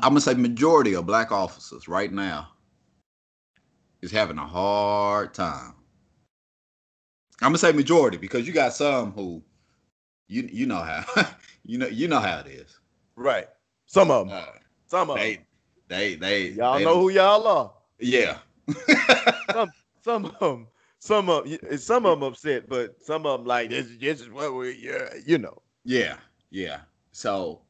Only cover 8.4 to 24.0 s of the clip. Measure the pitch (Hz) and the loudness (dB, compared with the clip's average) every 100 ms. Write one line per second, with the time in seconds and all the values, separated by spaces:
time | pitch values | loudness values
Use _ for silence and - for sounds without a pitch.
8.4 | 131 160 127 - 147 135 104 101 92 82 | -2 0 0 0 0 0 -2 -6 -10 -10
9.4 | - _ _ _ _ _ _ _ - 110 | -16 _ _ _ _ _ _ _ -10 -8
10.4 | - 110 131 92 80 76 - - - - | -8 -6 -4 -4 -6 -8 -4 -2 -2 -4
11.4 | - _ - 120 127 113 165 139 101 78 | -20 _ -10 -6 -4 -4 0 0 0 -6
12.4 | 71 67 - _ _ _ _ - 131 107 | -10 -20 -20 _ _ _ _ -6 0 0
13.4 | - _ _ _ _ 190 175 127 95 95 | -2 _ _ _ _ 4 4 4 0 -8
14.4 | 76 - _ _ - 180 165 131 110 95 | -14 -20 _ _ -6 -2 -2 -2 -4 -6
15.4 | _ _ _ _ - 90 104 80 92 101 | _ _ _ _ -10 -4 -4 -4 -2 -2
16.4 | 92 101 123 139 160 175 190 190 190 214 | -2 -2 0 2 4 4 4 4 6 6
17.4 | 220 170 110 _ _ - 123 123 92 - | 4 2 0 _ _ -8 0 2 2 -2
18.4 | - _ - 143 - 285 - - - - | -12 _ -8 -6 2 2 4 4 4 0
19.4 | - 220 196 - _ _ 233 233 180 - | -4 -2 -2 -6 _ _ -4 -4 -4 -2
20.4 | 180 123 113 _ _ _ - 214 185 156 | -2 -2 -12 _ _ _ 0 2 4 0
21.4 | 139 160 - 139 - 240 208 147 139 120 | 0 -10 -8 -8 0 2 4 2 0 -6
22.4 | 151 127 - 127 117 - - 156 147 127 | -4 -4 -2 -6 -6 -10 -8 -4 -2 -4
23.4 | 120 123 113 127 120 117 | 0 -2 -2 -6 -8 -8